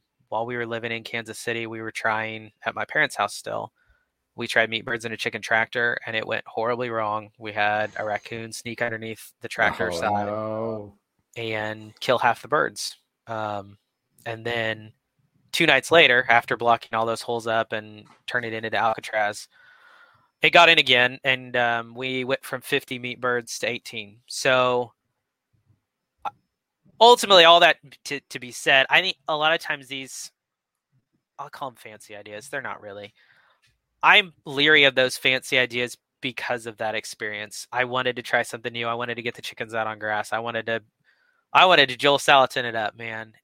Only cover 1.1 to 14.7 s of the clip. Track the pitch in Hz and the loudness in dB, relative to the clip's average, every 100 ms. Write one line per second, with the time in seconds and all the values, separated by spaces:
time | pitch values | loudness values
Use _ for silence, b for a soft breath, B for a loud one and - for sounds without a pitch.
1.1 | 117 110 107 - 117 113 113 113 - 117 | -8 -8 -10 -6 -6 -6 -8 -10 -6 -2
2.1 | 110 110 110 107 _ 113 104 104 151 147 | -2 -4 -10 -16 _ -8 -6 -4 -2 -2
3.1 | - 104 - - 110 110 _ _ _ _ | -2 -4 -4 -8 -8 -8 _ _ _ _
4.1 | _ _ - 117 - 110 113 107 113 117 | _ _ -10 -2 0 0 -2 -6 -8 -8
5.1 | 107 120 110 98 113 113 127 117 117 - | -6 -8 -6 -2 0 0 -2 -2 -4 -4
6.1 | 113 107 110 - - 113 120 123 113 107 | -4 -4 -6 -6 -6 -4 -2 -4 -4 -2
7.1 | 107 104 _ 110 107 104 107 107 104 107 | -4 -8 _ -10 -2 0 0 -2 -6 -6
8.1 | 104 - 117 113 - 120 117 120 113 110 | -6 -8 -12 -12 -12 -10 -6 -6 -6 -10
9.1 | 110 - _ 120 - 104 - 113 85 110 | -14 -16 _ -10 0 0 0 -4 -2 -2
10.1 | 104 104 107 110 110 113 110 104 - _ | -2 -2 -6 -6 -6 -6 -8 -12 -20 _
11.1 | _ _ - 113 110 107 110 107 - - | _ _ -10 -8 -6 -6 -8 -14 -8 0
12.1 | 123 123 113 113 147 151 - - - _ | 2 2 0 -2 -2 -2 -6 -12 -12 _
13.1 | _ - 113 107 104 98 101 _ _ _ | _ -12 -8 -6 -8 -10 -20 _ _ _
14.1 | _ - 113 113 117 110 | _ -12 -10 -6 -4 -4